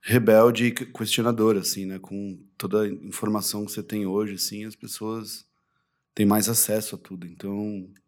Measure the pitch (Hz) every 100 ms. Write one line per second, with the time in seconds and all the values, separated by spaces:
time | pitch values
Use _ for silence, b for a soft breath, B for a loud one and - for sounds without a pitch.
0 | - 120 110 110 117 113 120 113 127 -
1 | 107 - 117 117 110 104 87 - 95 95
2 | 95 98 101 90 - _ 98 104 107 104
3 | 101 - 104 107 95 107 104 - - 107
4 | 98 98 107 98 - 104 107 104 117 -
5 | 110 113 110 - _ _ _ _ _ _
6 | _ - 104 104 104 113 - 107 107 92
7 | - 95 87 85 98 101 104 104 92 98